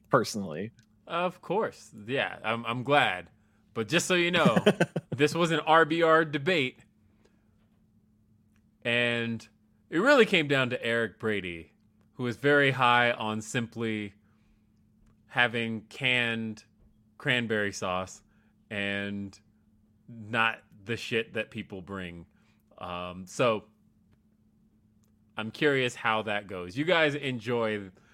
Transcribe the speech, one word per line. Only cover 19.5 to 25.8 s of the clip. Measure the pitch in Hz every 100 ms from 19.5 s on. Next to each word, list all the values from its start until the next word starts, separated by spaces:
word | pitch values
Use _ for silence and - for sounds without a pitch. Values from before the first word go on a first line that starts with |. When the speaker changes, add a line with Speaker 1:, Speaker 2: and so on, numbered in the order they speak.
| _ _ _ _ _ -
Speaker 2:
not | 117 104 117 113 - _ 107 101
the | 113
shit | - 117 113 113
that | 107
people | 110 98 95
bring. | 87 98 90 87 82 _ _ _ _ -
Um, | 90 87 90 90 92
so | - 127 107 - _ _ _ _ _ _ _ _ _ _ _ _ _ _ _ _ -
I'm | 110
curious | - 151 139